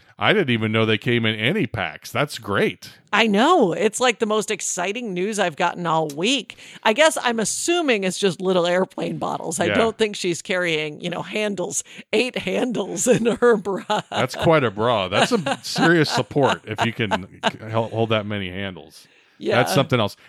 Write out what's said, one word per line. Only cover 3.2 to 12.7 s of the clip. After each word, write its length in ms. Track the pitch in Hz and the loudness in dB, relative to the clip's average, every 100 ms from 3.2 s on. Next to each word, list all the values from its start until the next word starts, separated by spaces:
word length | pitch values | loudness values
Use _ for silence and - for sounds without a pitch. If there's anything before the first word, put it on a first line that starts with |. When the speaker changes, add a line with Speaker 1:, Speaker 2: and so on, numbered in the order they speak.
| 226 | 2
Speaker 2:
know. 460 | 196 277 359 196 | 4 4 6 4
It's, 300 | 156 208 - | 2 -2 2
like, 180 | 254 - | 0 0
the 60 | 214 | 0
most 260 | 214 - | 0 -2
exciting 640 | 202 - - 180 220 240 | -4 -4 -4 -4 -6 -6
news 260 | 180 196 208 | -4 -2 0
I've 160 | 180 143 | -2 0
gotten 320 | 175 - 170 | -2 -2 0
all 220 | 160 156 | 0 0
week. 480 | 143 202 277 - - - - | 0 0 0 -4 -14 -20 -2
I 80 | 226 | 0
guess 260 | 220 311 - | 4 4 4
I'm 160 | 240 233 | 0 0
assuming 640 | 208 - - 349 302 220 | -2 -2 0 0 2 0
it's 160 | 185 - | 0 0
just 220 | 196 160 | -2 0
little 240 | 190 185 170 | 0 2 2
airplane 500 | 180 190 - 170 160 | 2 0 -4 -6 -6
bottles. 440 | - - 165 165 | -6 -6 -6 -2
I 60 | 208 | 0
Speaker 1:
Yeah. 80 | 202 | 2
Speaker 2:
don't 220 | 226 - | 2 0
think 200 | 220 208 | -2 -2
she's 240 | 185 165 | -4 -4
carrying, 580 | - 185 175 156 156 151 | -4 -2 0 -2 -4 -8
you 100 | 170 | -8
know, 120 | 170 | -8
handles, 640 | 165 214 214 175 175 - - - - | -6 -4 -4 -4 -6 -6 -8 -14 -2
eight 260 | 214 247 196 | 0 0 -2
handles 680 | 220 190 254 | -4 -2 -2